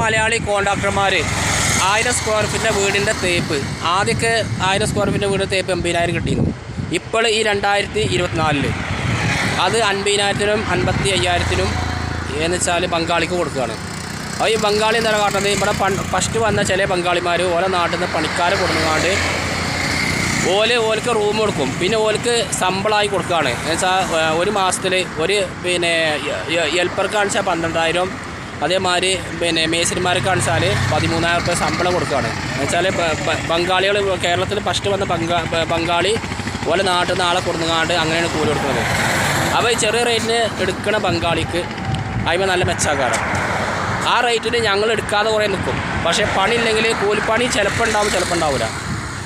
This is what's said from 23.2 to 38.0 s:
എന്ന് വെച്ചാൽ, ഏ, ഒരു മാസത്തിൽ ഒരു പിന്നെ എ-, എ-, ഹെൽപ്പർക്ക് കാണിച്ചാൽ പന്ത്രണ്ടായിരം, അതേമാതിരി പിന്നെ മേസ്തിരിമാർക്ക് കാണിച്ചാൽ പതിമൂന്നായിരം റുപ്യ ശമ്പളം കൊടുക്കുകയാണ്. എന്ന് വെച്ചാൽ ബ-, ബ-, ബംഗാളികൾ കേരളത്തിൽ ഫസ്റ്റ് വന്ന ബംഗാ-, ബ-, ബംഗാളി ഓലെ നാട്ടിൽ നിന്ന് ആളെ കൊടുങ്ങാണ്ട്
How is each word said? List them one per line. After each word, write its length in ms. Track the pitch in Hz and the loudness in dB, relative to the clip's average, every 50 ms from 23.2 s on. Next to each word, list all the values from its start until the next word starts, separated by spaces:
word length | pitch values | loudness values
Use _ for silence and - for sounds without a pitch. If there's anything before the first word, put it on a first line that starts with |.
| 160 - 175 165 147 127 120 | -2 0 0 0 2 0 -2
എന്ന് 180 | - - 151 165 | -2 -2 -2 -2
വെച്ചാൽ, 240 | 156 190 185 185 190 185 - 165 160 | 0 2 2 2 2 0 0 0 0
ഏ, 20 | 160 160 156 165 | 2 2 2 0
ഒരു 100 | 180 202 214 202 | 0 0 0 0
മാസത്തിൽ 360 | 190 185 180 - - 185 185 185 175 170 - 151 160 | 0 0 0 0 -2 0 0 0 0 -2 -4 -4 -2
ഒരു 120 | 175 202 208 190 - - - 175 | 0 0 0 0 -2 -6 -6 -4
പിന്നെ 280 | 180 180 175 170 170 170 165 160 156 151 143 143 143 127 | -2 0 0 2 2 2 2 2 0 0 -2 -4 -4 -6
എ-, 40 | - - 143 160 170 | -6 -4 -2 -2 0
എ-, 100 | 165 147 156 | 0 0 0
ഹെൽപ്പർക്ക് 400 | 180 180 180 - 196 190 190 202 208 | 0 0 0 0 -2 -2 -2 0 0
കാണിച്ചാൽ 260 | 202 202 - 214 196 190 | 0 0 0 -2 0 0
പന്ത്രണ്ടായിരം, 580 | 175 165 165 165 165 165 165 165 160 175 185 190 - - - - - - - - - - 147 | 0 0 -2 -2 0 0 0 0 0 0 -2 -2 -4 -8 -10 -12 -12 -12 -12 -12 -8 -4 -2
അതേമാതിരി 460 | 156 180 190 185 180 180 175 180 185 190 180 - - 175 170 | 0 0 0 2 2 2 2 2 2 0 0 -2 -8 -6 -2
പിന്നെ 220 | 170 170 165 165 160 160 165 | -2 0 2 2 2 2 2
മേസ്തിരിമാർക്ക് 520 | 170 170 - 196 180 180 180 180 185 180 190 | 0 0 0 -2 -2 0 0 0 0 2 0
കാണിച്ചാൽ 340 | 185 175 - 190 165 160 165 185 208 196 - - 156 | 0 0 0 0 0 2 2 0 0 0 0 0 0
പതിമൂന്നായിരം 500 | 156 160 165 165 165 170 170 170 170 165 | 0 0 0 0 0 0 2 0 0 0
റുപ്യ 140 | 175 175 170 190 | 0 -2 0 0
ശമ്പളം 280 | 156 160 160 175 180 180 170 | -2 -2 0 0 0 2 0
കൊടുക്കുകയാണ്. 340 | 147 127 147 131 120 113 104 - - - - | 0 0 0 0 0 -2 -4 -4 -6 -6 -4
എന്ന് 100 | 135 139 | -2 -2
വെച്ചാൽ 240 | 139 - 175 175 190 190 185 | 0 0 0 0 0 0 0
ബ-, 120 | 170 160 151 151 147 165 | 0 0 0 -2 -2 -2
ബ-, 100 | 156 151 - 151 | -2 -2 -2 -2
ബംഗാളികൾ 460 | 165 170 175 180 185 185 190 196 208 208 202 196 185 170 - | 0 0 2 2 2 2 2 2 2 2 2 0 0 0 0
കേരളത്തിൽ 340 | 175 175 175 190 185 202 208 202 185 | 0 0 0 0 0 -2 -2 -2 -2
ഫസ്റ്റ് 200 | 170 - - 202 196 | -2 0 0 0 0
വന്ന 120 | 190 196 185 180 | 0 0 0 0
ബംഗാ-, 300 | 165 165 165 175 170 165 160 | -2 0 0 0 0 0 0
ബ-, 160 | 170 165 160 160 170 | -2 -2 0 0 0
ബംഗാളി 400 | 165 165 175 170 170 170 190 226 220 - - - - - - - - - 147 | -2 0 2 2 2 2 2 0 0 -2 -6 -8 -6 -6 -6 -6 -4 -2 0
ഓലെ 120 | 165 185 196 190 | 0 2 2 2
നാട്ടിൽ 240 | 180 175 180 170 180 | 2 2 2 0 0
നിന്ന് 140 | 180 180 175 | 0 2 2
ആളെ 140 | 175 185 - 180 | 2 0 0 -2
കൊടുങ്ങാണ്ട് 460 | 160 165 165 165 165 160 160 156 175 170 | -2 -2 0 0 2 0 2 2 2 2